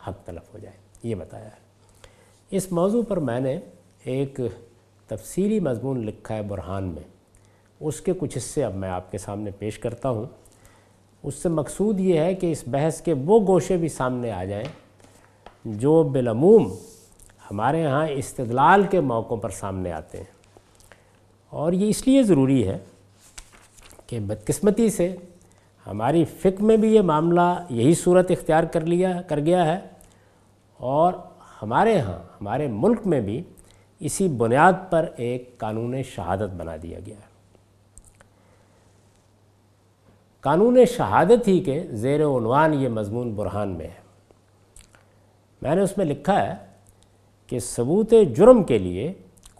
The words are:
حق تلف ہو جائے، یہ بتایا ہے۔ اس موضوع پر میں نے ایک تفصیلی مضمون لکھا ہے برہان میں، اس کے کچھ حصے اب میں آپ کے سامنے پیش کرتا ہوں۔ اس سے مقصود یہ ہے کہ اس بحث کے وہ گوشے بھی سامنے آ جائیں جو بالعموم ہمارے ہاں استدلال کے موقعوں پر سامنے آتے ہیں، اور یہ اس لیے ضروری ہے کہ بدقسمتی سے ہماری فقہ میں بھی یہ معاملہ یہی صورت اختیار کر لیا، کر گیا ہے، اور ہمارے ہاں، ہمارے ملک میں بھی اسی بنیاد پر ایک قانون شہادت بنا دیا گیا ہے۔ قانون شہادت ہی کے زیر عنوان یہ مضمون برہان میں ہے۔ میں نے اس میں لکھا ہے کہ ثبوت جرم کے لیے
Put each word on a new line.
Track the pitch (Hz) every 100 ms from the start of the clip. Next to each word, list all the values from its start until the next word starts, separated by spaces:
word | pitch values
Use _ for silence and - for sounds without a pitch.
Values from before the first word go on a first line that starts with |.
| -
حق | 101 -
تلف | 85 -
ہو | 101
جائے، | 101 - _ -
یہ | 117 101
بتایا | 78 107 110
ہے۔ | - _ _ _ _ - _ _ _ _
اس | 190 180
موضوع | 170 185 233 226
پر | 185
میں | 135 120
نے | 139 180 - - _ _ 131
ایک | 131 139 139 120 - - _ _ _ -
تفصیلی | 110 - - 208 214
مضمون | 160 113 131 131 107
لکھا | 101 - 110
ہے |
برہان | 101 98 85 95 95
میں، | 78 - _ _ _ _ _ _ -
اس | 151 139
کے | - 185
کچھ | 143 131
حصے | - -
اب | 120 95
میں | 95
آپ | 92 -
کے | 104
سامنے | - 101 107 98
پیش | 104 -
کرتا | 117 110 135
ہوں۔ | 113 120 - _ _ _ _ _ _ _ _
اس | 147 -
سے | 180
مقصود | 160 139 - 208 196
یہ | 185 165
ہے | 165 185
کہ | 180
اس | 147 -
بحث | 139 156 156
کے | - 143 143
وہ | 226 190
گوشے | 185 - 185
بھی | 165
سامنے | - 127 123 120
آ | 92
جائیں | 95 101 139 - _ _ _ _ _ _ - - 117 104
جو | 131 165
بالعموم | 151 135 123 110 170 220 123 - - - _ _ - _ -
ہمارے | 101 117 160 156
ہاں | 135 160
استدلال | 139 - - 117 123 151 196 190
کے | 185
موقعوں | 139 113 - 117
پر | 110
سامنے | - 101 98 90
آتے | 78 - 92
ہیں، | - _ _ _ _ _ - - _ _ _ _ _
اور | 135 156
یہ | 180 214
اس | - -
لیے | 269
ضروری | 226 151 131 135 95
ہے | - - - _ _ _ - - - _ - - - -
کہ | 120
بدقسمتی | 101 107 - 143 208 208 226
سے | - 175 180 - - _ _ _ _ -
ہماری | 101 117 165 151 -
فقہ | 190 190
میں | 214 220
بھی | 220 220
یہ |
معاملہ | 180 151 165 175 175 180 -
یہی | 117 123 170
صورت | 180 180 180
اختیار | 165 - 160
کر | 165 165 160
لیا، | 175 185 175
کر | 180 147
گیا | 151 180 160
ہے، | 180 - - - _ _ _ _ _ _ -
اور | 123 143 175 180 - - - -
ہمارے | 107 131 208 202
ہاں، | 107 82 87 -
ہمارے | 101 127 147
ملک | 104 180 233 202
میں | 147
بھی | 98 117 175 - - _ _ -
اسی | 147 - 190 127
بنیاد | 113 131 175 185 -
پر | 165 160 -
ایک | 120 123 - -
قانون | 110 110 120 131 -
شہادت | - 85 95 101 87
بنا | 82 80
دیا | 82 87 98
گیا | -
ہے۔ | - _ _ _ _ _ _ - - _ _ _ _ _ _ _ _ _ _ _ _ _ _ _ _ _ _ _ _ _ _ _
قانون | 135 156 233 247 240
شہادت | - 110 113 165 240 226
ہی | 185
کے | - 139 185
زیر | 113 123 147
عنوان | 151 127 110 135 156
یہ | 147 131
مضمون | 110 101 117 123
برہان | 104 107 101 104
میں | 87 80
ہے۔ | 87 _ _ _ _ _ _ _ - - _ _ _ _ _ _ _
میں | 123 170
نے |
اس | 190 196
میں | 175
لکھا | 139 - 196
ہے | 104 190 - - _ _ _ _ _ _ -
کہ | 127
ثبوت | - - 120 185 220 226 185 113
جرم | 214 254
کے | 175 113
لیے | 90 87 143 196 - _ -